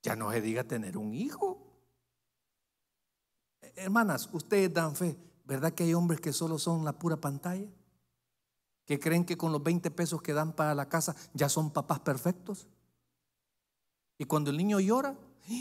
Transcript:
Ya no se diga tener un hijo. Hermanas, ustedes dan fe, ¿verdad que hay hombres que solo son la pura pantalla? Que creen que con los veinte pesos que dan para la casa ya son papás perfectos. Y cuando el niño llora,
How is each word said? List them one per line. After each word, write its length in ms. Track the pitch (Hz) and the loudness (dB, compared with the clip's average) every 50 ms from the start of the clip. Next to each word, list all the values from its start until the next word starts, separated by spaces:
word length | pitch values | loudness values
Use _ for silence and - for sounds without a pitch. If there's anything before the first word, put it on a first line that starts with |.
Ya 140 | - - 113 | -2 -4 -4
no 160 | 110 113 104 | -2 -2 -2
se 80 | 110 117 | -2 0
diga 240 | 107 110 110 123 123 | 0 0 -2 -2 -2
tener 320 | 120 127 117 107 95 - | -4 -4 -4 -4 -6 -6
un 180 | 104 107 107 110 | -6 -6 -4 -4
hijo. 640 | 139 220 302 - - 403 381 370 392 - - _ _ _ _ _ _ _ _ _ _ _ _ _ _ _ _ _ _ _ _ _ _ _ _ _ _ _ _ _ _ _ _ _ _ _ _ _ _ - - _ | -4 -4 -6 -4 -4 -4 -4 -4 -6 -14 -20 _ _ _ _ _ _ _ _ _ _ _ _ _ _ _ _ _ _ _ _ _ _ _ _ _ _ _ _ _ _ _ _ _ _ _ _ _ _ -20 -20 _
Hermanas, 540 | - 190 190 202 233 226 202 147 120 - - | -8 -4 2 2 2 4 2 0 -2 -4 -6
ustedes 400 | - 165 - - 208 202 190 180 | -8 -8 -2 2 4 4 4 4
dan 240 | 156 170 165 156 143 | 4 2 0 0 0
fe, 200 | - 180 170 139 - - - _ _ _ | 0 -2 -2 -2 -4 -14 -20 _ _ _
¿verdad 300 | - 139 135 139 170 170 | -6 -4 0 0 0 0
que 100 | - 170 | 2 2
hay 80 | 170 | 4
hombres 300 | 165 170 175 170 165 156 | 4 4 4 2 2 0
que 100 | - 156 | -2 -4
solo 260 | 139 - 170 160 160 147 | -2 -2 -2 -2 -2 -2
son 280 | - 175 165 165 156 | 0 0 0 0 0
la 120 | 151 139 - | -2 -4 -2
pura 200 | 170 170 160 151 | -2 -2 -2 0
pantalla? 500 | - 175 139 139 - 175 180 190 202 208 - _ _ _ _ _ _ _ _ _ _ _ _ _ _ _ _ _ _ _ _ _ _ | -2 -4 -4 -4 -4 -4 -4 -4 -8 -10 -14 _ _ _ _ _ _ _ _ _ _ _ _ _ _ _ _ _ _ _ _ _ _
Que 120 | - 147 143 | -4 -4 0
creen 280 | - 160 165 170 175 | 2 2 2 2 2
que 100 | 175 175 | 2 -2
con 160 | - - 165 | -2 0 0
los 100 | 156 147 | 0 2
veinte 280 | 143 165 175 175 - 165 | 2 2 0 2 0 -2
pesos 320 | - - 170 160 170 151 | -2 0 -2 -2 -2 -4
que 100 | - - | -2 0
dan 240 | 147 147 156 160 160 | 0 0 0 0 0
para 180 | - 156 151 151 | 0 0 2 2
la 140 | 143 139 135 | 0 -2 0
casa 260 | - 165 156 - 156 - - - - | 0 0 0 0 -4 -6 -12 -14 -2
ya 140 | 131 147 143 | 0 2 2
son 200 | - 160 156 151 | 2 2 0 0
papás 300 | - 151 139 - - 139 | 0 -2 0 0 -2 0
perfectos. 680 | - 160 139 127 - 175 180 - - - 202 - - - _ _ _ _ _ _ _ _ _ _ _ _ _ _ _ _ _ _ _ _ _ _ _ _ _ _ _ _ _ _ | 0 0 -2 2 0 -2 -2 -2 -6 -10 -10 -10 -10 -20 _ _ _ _ _ _ _ _ _ _ _ _ _ _ _ _ _ _ _ _ _ _ _ _ _ _ _ _ _ _
Y 60 | 156 | -6
cuando 260 | 139 160 151 147 143 | 0 0 0 2 2
el 60 | 139 | 0
niño 240 | 151 180 208 208 196 | 2 2 4 4 4
llora, 360 | 190 190 226 262 277 277 277 269 - - - _ - 180 226 247 | 4 4 4 4 2 0 -4 -8 -16 -20 -20 _ -10 -8 -8 -8